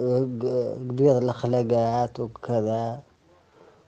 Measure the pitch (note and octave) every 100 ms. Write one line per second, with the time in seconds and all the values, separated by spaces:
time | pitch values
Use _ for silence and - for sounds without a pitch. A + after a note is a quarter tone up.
0 | B2 B2+ C3 B2 B2 B2+ A#2 G#2+ B2+ B2
1 | C#3 B2+ B2 A#2+ B2 B2 A#2 A#2 A2+ A#2
2 | A#2+ - A#2 A2+ - A#2+ G#2+ A2+ A#2 A#2
3 | - _ _ _ _ _ - _